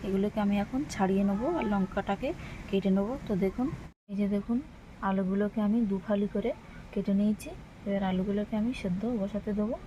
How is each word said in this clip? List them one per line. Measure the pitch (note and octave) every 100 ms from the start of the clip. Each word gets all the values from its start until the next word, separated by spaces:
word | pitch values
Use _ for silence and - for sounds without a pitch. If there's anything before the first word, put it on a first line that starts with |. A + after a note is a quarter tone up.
| G#3
এগুলোকে | F#3+ G#3 A3
আমি | G3+ G3+
এখন | G#3 C4 D4+
ছাড়িয়ে | - F#3+ G3 G3+
নেবো | G3 C4 F4
আর | A3
লঙ্কাটাকে | G3+ F#3 - G3+ G3+ B3+ F4 - - -
কেটে | G3 F#3+ F#3+
নেবো। | G3+ C#4 -
তো | G3
দেখুন, | F#3+ F#3 C4 - - - -
এই | G3
যে | G3+
দেখুন, | G3+ G3+ A#3+ D4+ - - - G3
আলুগুলোকে | F#3+ F#3 G3 G#3 A3 G#3
আমি | A3+ A3
দু | F#3+ F3+
ফালি | G3+ G#3
করে | G#3 A#3 - - - -
কেটে | - G3 G3
নিয়েছি। | G#3 G#3+ D4 F#4 - - G#3
এবার | G3 F#3+
আলুগুলোকে | F#3 G3 G3+ G#3 A3
আমি | A3+ C4
সেদ্ধ | G3+ F3+ A3 A#3+
বসাতে | G3 G#3 G#3+ G#3
দেবো। | G#3+ D#4+